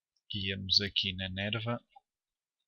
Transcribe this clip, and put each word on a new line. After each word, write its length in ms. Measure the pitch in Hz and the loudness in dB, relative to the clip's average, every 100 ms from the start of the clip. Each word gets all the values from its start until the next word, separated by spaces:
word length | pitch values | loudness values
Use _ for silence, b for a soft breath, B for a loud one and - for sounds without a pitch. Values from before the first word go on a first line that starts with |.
| _ _ _ | _ _ _
Íamos 480 | 104 95 98 95 92 | -4 -2 -2 2 4
aqui 320 | 101 - 98 | 4 0 -2
na 140 | 92 95 | -2 -2
Nerva. 540 | 92 101 113 110 120 - - - _ _ _ _ _ | -2 0 0 -2 -4 -6 -20 -20 _ _ _ _ _